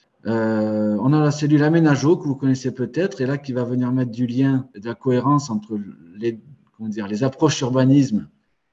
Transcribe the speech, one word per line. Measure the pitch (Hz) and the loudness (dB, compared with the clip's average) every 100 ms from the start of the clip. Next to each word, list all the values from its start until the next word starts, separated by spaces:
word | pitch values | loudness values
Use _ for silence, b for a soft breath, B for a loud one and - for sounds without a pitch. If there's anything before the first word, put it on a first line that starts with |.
| _ _ - | _ _ -6
Euh, | 113 110 110 107 107 107 104 | -2 0 -2 -2 -2 -2 0
on | 127 | 2
a | 151 | 2
la | 151 | 2
cellule | 147 147 151 | 0 0 2
Aménageau | 151 165 156 131 139 175 | 4 4 4 4 2 2
que | 147 | 0
vous | 135 | -2
connaissez | 135 131 127 | 0 0 -2
peut-être, | 127 113 156 185 - | -4 -4 -2 -2 -2
et | 127 | -4
là, | 143 | -4
qui | 139 | -4
va | 123 | -4
venir | 120 127 123 | -2 -2 0
mettre | 127 120 | 0 -2
du | 113 120 | -2 -2
lien | 123 135 131 - 101 | 2 2 2 -2 -12
et | |
de | 113 | -10
la | 107 | -4
cohérence | 135 123 131 147 127 | 0 2 2 0 0
entre | 107 - 104 98 - 82 101 | -6 -6 -8 -10 -16 -20 -6
les, | 117 113 - - _ - | -6 -6 -16 -20 _ -12
comment | 110 | -8
dire, | 107 101 | -8 -6
les | 107 | -4
approches | 135 - 156 - | -4 0 0 0
urbanisme | 123 127 131 143 123 101 - _ _ _ _ | 0 2 4 4 4 -2 -4 _ _ _ _